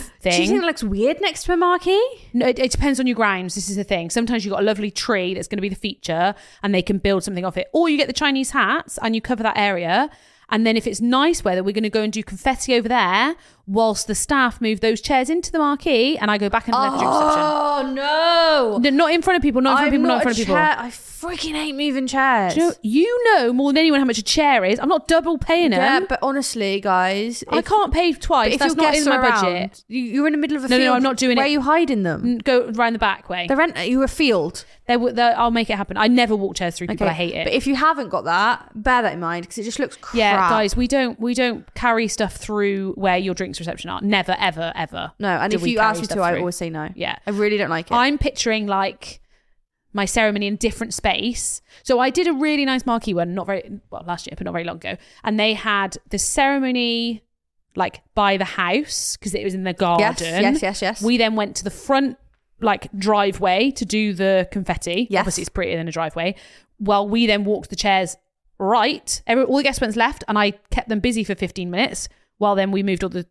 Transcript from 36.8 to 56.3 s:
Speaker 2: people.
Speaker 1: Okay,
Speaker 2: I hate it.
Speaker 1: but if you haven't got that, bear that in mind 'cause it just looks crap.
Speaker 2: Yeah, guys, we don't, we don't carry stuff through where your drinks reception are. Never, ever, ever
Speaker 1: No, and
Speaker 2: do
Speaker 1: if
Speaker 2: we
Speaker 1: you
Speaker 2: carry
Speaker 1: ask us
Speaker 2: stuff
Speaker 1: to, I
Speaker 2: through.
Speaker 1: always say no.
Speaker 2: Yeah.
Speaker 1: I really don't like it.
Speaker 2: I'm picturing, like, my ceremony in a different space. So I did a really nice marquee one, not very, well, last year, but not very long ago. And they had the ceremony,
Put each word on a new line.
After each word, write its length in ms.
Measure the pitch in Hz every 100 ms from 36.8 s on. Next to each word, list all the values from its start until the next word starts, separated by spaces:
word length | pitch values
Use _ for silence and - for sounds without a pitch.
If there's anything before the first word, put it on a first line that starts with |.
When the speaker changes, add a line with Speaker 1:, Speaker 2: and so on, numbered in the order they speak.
| 175
Speaker 2:
people. 180 | 208 196
Speaker 1:
Okay, 40 |
Speaker 2:
I 40 |
hate 200 | 160 175
it. 100 | -
Speaker 1:
but 80 | 165
if 140 | 254 262
you 80 |
haven't 340 | 262 311 302 214
got 160 | 180
that, 460 | 147 175 214 - -
bear 280 | - 233 247
that 100 | 220
in 80 | 170
mind 260 | 165 170 170
'cause 120 | -
it 60 |
just 140 | 214 233
looks 180 | 269 -
crap. 200 | - 233
Speaker 2:
Yeah, 320 | 208 196 180
guys, 260 | 220 208 240
we 100 | 247
don't, 340 | 277 254 -
we 140 | 226
don't 320 | 247 247 226 -
carry 340 | - 240 226 220
stuff 280 | - 202 -
through 560 | - 208 202 196 190
where 240 | 185 190 180
your 160 | 190
drinks 240 | 175 190 170
reception 320 | 170 - -
are. 100 | -
Never, 360 | 202 202 180 185
ever, 340 | 196 160 165 165
ever 340 | 165 165 165 -
Speaker 1:
No, 120 | 202
and 200 | 165 190
Speaker 2:
do 60 | 214
Speaker 1:
if 60 |
Speaker 2:
we 60 | 220
Speaker 1:
you 60 | 226
Speaker 2:
carry 100 | 220
Speaker 1:
ask 80 | 202
us 40 | 196
Speaker 2:
stuff 120 | 202
Speaker 1:
to, 40 |
I 80 | 175
Speaker 2:
through. 80 | 175
Speaker 1:
always 160 | 175 175
say 140 | 170
no. 200 | 160 156
Speaker 2:
Yeah. 220 | 185 175 - -
Speaker 1:
I 40 |
really 280 | 202 208 208
don't 120 | 180
like 200 | 165 170
it. 40 |
Speaker 2:
I'm 240 | 240 262 294
picturing, 500 | 285 277 233 220 202
like, 520 | 196 196 - - - _ _ _ _ _ _ _
my 120 | 202
ceremony 420 | 190 240 220 208 202
in 80 |
a 20 | 208
different 380 | 233 - 226
space. 680 | - 214 - 233 240 - - - -
So 160 | - 247
I 120 | 262
did 180 | 269 349
a 40 |
really 320 | 277 302 302
nice 220 | 277 262 247
marquee 280 | 226 226
one, 200 | 170 175
not 120 | 190 175
very, 340 | 196 - 202 -
well, 140 | - 170
last 200 | 170 -
year, 60 | -
but 80 |
not 80 | 180
very 100 | 170
long 140 | 170 170
ago. 200 | 175 - - -
And 160 | - 214
they 140 | 214
had 420 | 214 220 202 196 - -
the 80 | 202
ceremony, 1080 | -